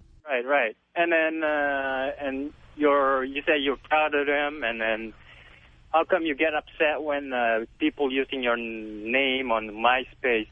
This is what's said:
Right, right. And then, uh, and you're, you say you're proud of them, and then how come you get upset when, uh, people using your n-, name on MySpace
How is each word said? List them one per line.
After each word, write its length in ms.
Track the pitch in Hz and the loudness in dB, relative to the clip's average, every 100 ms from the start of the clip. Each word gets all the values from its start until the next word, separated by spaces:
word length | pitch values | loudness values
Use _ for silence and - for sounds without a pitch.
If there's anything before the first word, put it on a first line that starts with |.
| - - - | -18 -16 -4
Right, 200 | 127 123 | -4 2
right. 320 | 143 113 - _ 175 | 2 2 -4 _ -2
And 160 | 170 | 2
then, 320 | 165 160 160 | 2 2 0
uh, 680 | 151 151 143 139 135 131 135 143 | 0 0 0 -2 -2 -4 -4 -4
and 320 | 143 135 147 - - - | -6 -6 -8 -12 -16 0
you're, 480 | 147 143 135 131 135 | 4 6 4 2 0
you 160 | 139 170 | -4 0
say 120 | 151 | 2
you're 160 | 139 123 | 2 -2
proud 400 | - 156 156 147 | 0 2 2 0
of 120 | 143 | 0
them, 360 | 147 147 151 | 0 -2 -4
and 160 | 117 117 | -4 -2
then 340 | 113 110 113 - - - - - - - - | -2 -2 -6 -14 -20 -20 -20 -20 -20 -20 -2
how 140 | 160 160 | 0 2
come 180 | 180 | 0
you 120 | 165 139 | 0 0
get 180 | 156 | 0
upset 480 | 151 - - 156 151 | 0 -6 -2 0 0
when, 300 | 151 143 139 | -2 -4 -2
uh, 320 | 123 117 113 117 - | 0 2 0 -2 -2
people 340 | 156 143 139 | -2 0 -2
using 280 | 135 131 135 | 0 -2 -2
your 120 | 123 | 0
n-, 580 | 117 117 113 107 107 107 | 0 -2 -8 -10 -10 -2
name 400 | 131 135 131 127 | 0 0 -2 -2
on 160 | 113 110 | -2 -4
MySpace 760 | 104 120 127 123 - 127 113 107 | 0 2 2 -2 -6 0 0 0